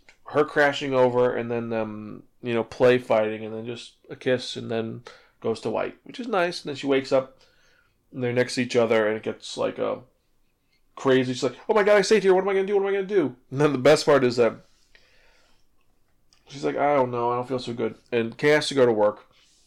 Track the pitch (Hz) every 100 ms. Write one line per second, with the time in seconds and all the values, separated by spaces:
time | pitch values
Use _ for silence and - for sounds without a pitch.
0 | _ _ - 139 151 156 143 139 143 131
1 | 127 123 123 - 117 120 117 113 110 107
2 | 107 104 - _ 123 113 113 - 127 127
3 | 127 113 107 110 110 110 113 120 - _
4 | - 143 135 123 - 127 117 113 113 117
5 | - - _ _ 113 110 117 104 98 -
6 | - - 240 202 175 170 147 139 139 135
7 | 135 131 131 _ _ _ _ _ _ _
8 | _ 135 123 120 123 - 120 123 113 113
9 | 107 110 113 110 - - 113 110 110 107
10 | 120 _ _ _ _ _ _ _ _ -
11 | 135 131 127 127 131 - - 214 202 208
12 | 196 220 190 185 190 196 190 202 196 196
13 | 190 208 139 - - 131 147 135 135 151
14 | - 139 123 117 113 110 _ _ _ _
15 | _ _ _ _ _ _ _ _ _ _
16 | _ _ _ _ _ 139 147 139 143 147
17 | 127 120 120 120 123 127 123 120 110 -
18 | - 120 113 117 147 151 151 139 123 107
19 | 104 104 - _ _ _